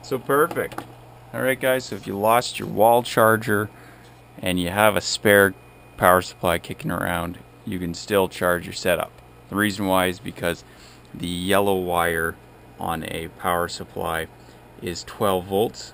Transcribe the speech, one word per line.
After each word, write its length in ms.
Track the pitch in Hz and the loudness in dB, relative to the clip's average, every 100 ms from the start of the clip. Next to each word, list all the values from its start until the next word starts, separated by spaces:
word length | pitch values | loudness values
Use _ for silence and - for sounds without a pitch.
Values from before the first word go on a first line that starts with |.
So 160 | - 131 | -6 -8
perfect. 640 | - 139 170 143 - - - - - - - | 0 2 2 0 -6 -8 -16 -20 -20 -20 -14
All 80 | 117 | -4
right, 180 | 123 131 | -2 0
guys, 260 | 131 131 127 | 0 0 -2
so 100 | 101 | -12
if 100 | 104 | -8
you 100 | 98 | 0
lost 440 | 107 120 123 - | 4 4 2 -8
your 80 | 104 | -6
wall 340 | 107 107 120 | 4 6 6
charger 680 | 120 - 110 110 113 104 107 - - - - - - - | 2 4 4 4 2 -2 -2 -8 -20 -20 -20 -20 -20 -8
and 220 | 92 90 | -4 -2
you 100 | 87 | 0
have 260 | 95 107 95 | 4 4 2
a 60 | |
spare 540 | - - 110 101 98 98 - - - - | -4 0 6 8 6 2 -18 -20 -20 2
power 240 | 95 90 | 4 4
supply 380 | 90 - 92 85 | 2 -4 -2 -2
kicking 320 | - - - | -4 -10 -6
around, 480 | 87 95 87 85 90 - - - | -4 -2 -4 -6 -10 -18 -18 -10
you 140 | 95 | -6
can 160 | 90 82 | -6 -8
still 320 | - 101 92 | 0 2 2
charge 380 | - 90 87 87 | 0 0 0 -4
your 80 | |
setup. 380 | 95 92 87 - - - - - | -6 -2 0 -2 -10 -20 -20 -8
The 60 | 98 | -2
reason 320 | 104 98 95 | -2 -2 0
why 180 | 92 92 | 2 0
is 140 | 90 | -2
because 440 | - 87 87 85 - - - - - - | -10 -6 -4 -4 -10 -20 -20 -20 -20 -10
the 120 | 87 | -8
yellow 480 | 87 90 98 101 95 | -6 0 0 2 0
wire 600 | 90 87 85 82 82 82 - - - - | 0 0 0 0 -4 -8 -18 -20 -20 -12
on 240 | - 82 80 | -8 -6 -6
a 240 | 82 82 - | -10 -12 -8
power 280 | 92 87 85 | -4 -2 -2
supply 600 | - - - 82 80 80 - - - - - | -6 -12 -8 -6 -4 -6 -12 -20 -20 -20 -14
is 200 | 90 85 | -10 -10
twelve 420 | - - 107 92 90 | -12 -4 0 0 -2
volts 480 | 98 117 - - | -2 -2 -4 -20